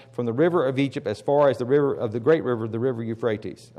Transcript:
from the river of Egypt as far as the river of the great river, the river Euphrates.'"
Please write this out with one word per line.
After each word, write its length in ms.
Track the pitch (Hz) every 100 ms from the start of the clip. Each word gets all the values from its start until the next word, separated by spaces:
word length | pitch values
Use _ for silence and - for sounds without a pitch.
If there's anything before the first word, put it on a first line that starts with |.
| -
from 160 | - 120
the 60 |
river 340 | 117 170 170 131
of 140 | 135
Egypt 260 | 139 139 147
as 140 | 107
far 280 | - 143 143
as 100 | 120
the 60 |
river 300 | 120 143 143
of 160 | 80 113
the 80 | 113
great 240 | 113 123
river, 240 | 127 120 110
the 140 | 113
river 240 | 127 117
Euphrates.'" 680 | 113 110 120 107 - - -